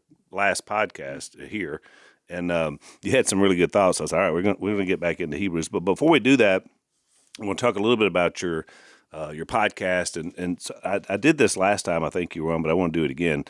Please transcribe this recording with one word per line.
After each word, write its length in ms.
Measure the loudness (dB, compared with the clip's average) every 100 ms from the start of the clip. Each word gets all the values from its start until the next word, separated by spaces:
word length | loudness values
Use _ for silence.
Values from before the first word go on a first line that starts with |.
| _ _ _
last 340 | -2 0 0 -4
podcast 800 | -4 -4 -4 -12 -12 -14 -18 -12
here, 320 | -8 -8 -10 _ _ -20 _ -14
and, 240 | -6 -2
um, 280 | 0 -2 -6 -16 -12
you 100 | 0
had 160 | 0 2
some 120 | 4
really 160 | 4 4
good 160 | 4
thoughts. 280 | 4 4 2
I 40 |
was, 100 | 0
"All 60 | 0
right, 140 | 2
we're 80 | 2
gonna, 160 | 0 0
we're 140 | -2
gonna 120 | -2 0
get 140 | 0
back 200 | -2 -2
into 180 | -4 -4
Hebrews." 320 | -4 -4 -4
But 120 | -4
before 280 | -2 0 4
we 100 | 4
do 160 | 4 4
that, 260 | 4 2 -2 _ _ _ _ _ _ -10
I 40 | -8
wanna 100 | -2
talk 200 | -2 0
a 40 |
little 180 | 2 2
bit 100 | 2
about 340 | 2 0 -2
your, 240 | -6 -6 -8 -18 -20 _ _
uh, 180 | -14 -12
your 120 | -10 -4
podcast. 760 | 0 0 0 -2 0 -2 -6
And, 140 | -10 -6
and 240 | -6 -4
so 140 | -8 -10
I, 160 | -4 -4 -4
I 100 | 0
did 200 | 2 4
this 180 | 2 4
last 280 | 2 2 0
time, 180 | -2
I 60 | -2
think 260 | -4 -6 -4
you 80 |
were 100 | -2
on, 80 | -2
but 100 | 0
I 20 |
wanna 180 | 2 0
do 140 | 0 -2
it 60 |
again 340 | 0 0 0 -4